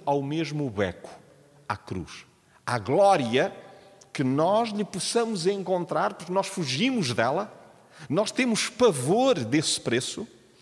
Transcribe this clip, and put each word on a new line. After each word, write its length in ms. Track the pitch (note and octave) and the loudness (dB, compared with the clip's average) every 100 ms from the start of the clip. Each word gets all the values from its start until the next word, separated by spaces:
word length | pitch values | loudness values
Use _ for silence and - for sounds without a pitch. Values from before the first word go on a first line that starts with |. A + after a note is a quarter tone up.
| - | -2
ao 160 | C#3+ | 0
mesmo 480 | C#3 D#3 D3+ D3 C#3+ | 0 -2 -4 -4 -4
beco, 400 | G2+ F#2+ F2 - - - - - - - | 0 -2 -2 -14 -20 -20 -20 -20 -18 -8
à 80 | G2+ | -8
cruz. 480 | - F#2 E2 - - _ _ _ | -6 -10 -8 -14 -20 _ _ _
À 140 | - A#2+ | -4 -4
glória 760 | G2+ D3+ G3 F#3+ A#2+ B2 F#3+ - - - - - - | 0 4 6 4 4 2 2 -2 -18 -20 -20 -20 -12
que 140 | - | -4
nós 460 | C3 C#3 E3 G#3+ A#3 | 0 2 2 2 0
lhe 140 | G#3 | -4
possamos 640 | G#3 F#3 - A#3 A3+ G#3+ E3 | -6 -6 -2 -2 0 0 -2
encontrar, 680 | G3+ F#3 F#3 E3+ D#3 G3+ | -2 -2 -2 0 -2 -2
porque 180 | G3+ E3+ | -4 -4
nós 140 | F#3 F#3+ | -2 -2
fugimos 640 | - D3 B2+ A#3+ B3+ C#3+ | -4 -4 0 0 0 0
dela, 460 | A2 A#2 D#3 G#3 - - - - - - | 2 2 0 -4 -12 -20 -20 -20 -20 -2
nós 220 | D3+ G#3 | 0 0
temos 380 | - B3+ G#3+ - | 0 0 0 -2
pavor 680 | - B3 D3 C3 G#3 C4+ A#3 | 2 4 4 2 4 4 2
desse 360 | A2 D3 D3 - | 2 0 0 -2
preço. 460 | - A#2 - - A3 - - _ | 0 -2 -2 -8 -12 -16 -20 _